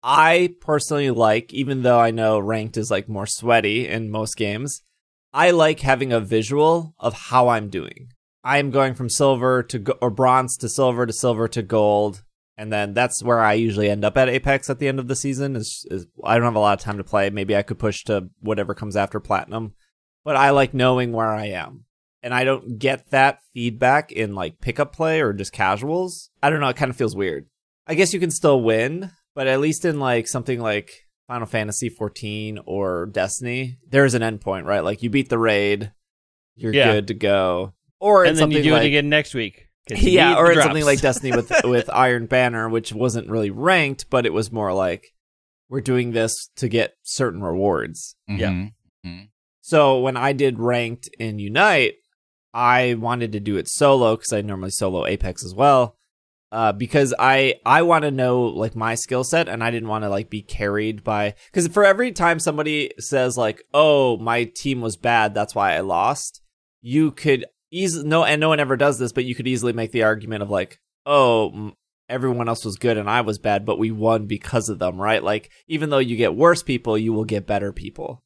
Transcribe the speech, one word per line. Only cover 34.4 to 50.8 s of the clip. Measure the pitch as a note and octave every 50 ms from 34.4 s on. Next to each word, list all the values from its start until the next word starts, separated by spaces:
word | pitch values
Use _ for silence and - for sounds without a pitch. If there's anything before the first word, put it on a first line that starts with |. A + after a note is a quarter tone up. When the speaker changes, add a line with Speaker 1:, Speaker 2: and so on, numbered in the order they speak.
| - G2 G2 F#2+ E2
Speaker 1:
right? | E2+ G2+ G2+ D#2
Like, | F2+ G#2+ G#2
you | A#2 A#2
beat | G#2 C#3 C3 C3+
the | B2 A#2
raid, | A2+ A2+ G#2+ G2+ G2+ G2+ G#2 G2+ G#2 G2+ _ _ _ _ _ _ _ _ _ _ _ _ _
you're | _ - A2 A2
Speaker 2:
Yeah. | C#3 C3 A2+
Speaker 1:
good | G#2+ G#2+ G2+ G2+
to | A2
go. | G#2 G#2+ G2+ G2+ G2 F#2+ F#2 F2+ F2 F#2 G2+ - _ _ _ _ _
Or | F#3 G#3 G#3 F#3+ F3+
Speaker 2:
And | D#3+
Speaker 1:
it's | D#3 D#3+
Speaker 2:
then | D#3 D#3
you | D3+ D3+
Speaker 1:
something | C#3+ D#3
Speaker 2:
do | D#3
it | D3
Speaker 1:
like | D3
Speaker 2:
again | D3 C#3+ D3 C#3+ D3
next | D3 D3+ D3 - -
week, | B2+ A2+ G2 _ _ _ _ _ _ _ -
'cause | A2+ -
you | - F#3
Speaker 1:
Yeah, | F3+ F3+ D#3 C3+
Speaker 2:
need | -
Speaker 1:
or | - E3
Speaker 2:
the | E3+
Speaker 1:
it's | E3+ D#3+
something | C#3 - - D#3
Speaker 2:
drops. | D3+ C#3+ C#3
Speaker 1:
like | C3+
Destiny | C#3+ C#3 B2 - - C3 C#3
with, | - - -
Speaker 2:
<laughs> | F4+ D#4+ -
Speaker 1:
with | B2 B2 A#2+ A2 -
Iron | - - C3 B2+ B2 A#2+ A#2
Banner, | A2+ C3 B2+ B2+ B2 A#2+ A2+ A2+ A2+
which | A2+ A2+ G#2+ -
wasn't | A2 A2 B2 B2+ G#2+ A#2 - -
really | G#2 A#2 G#2+ G2+
ranked, | F#2+ - C#3 F3+ F#3+ F3 D3+ C#3 C3+ - - -
but | - B2+ A#2+
it | G#2+
was | D#2 G#2 A2 G#2
more | A2+ A2 G#2 G2
like, | F2+ F#2+ F#2+ F2+ F2 E2+ _ _ _ _ _ _ _ _ _ _ _ _ _ _
we're | B2+ C3+
doing | - B2+ B2+ B2 B2 A#2+
this | A2+ A#2 A2+ A2+ - - - _ _
to | - C3 A2+
get | G2+ A#2 A2 - _ _
certain | _ - - - C3+ A#2 E2+ F2+
rewards. | G2+ F2 E2 F#2 G2 G2+ F2+ C#2+ A1+ C#2 D#2+ - - - - _ _ -
Speaker 2:
Yeah. | G2+ G2 A2 F#2
Speaker 3:
Mm-hmm. | F#2 F2+ F#2+ G#2+ A2 _ _ _ _ _ _ F2+
Mm-hmm. | E2+ F2+ G2+ G#2+ _ _ _ _ _ _
Speaker 1:
So | _ - E3 D3+ D3 C3+ C3+ B2+
when | B2+ C3+ B2+
I | B2 B2 C#3+
did | C#3 C3+ C#3+ C3+ B2 A2
ranked | A2+ A#2+ B2 A#2+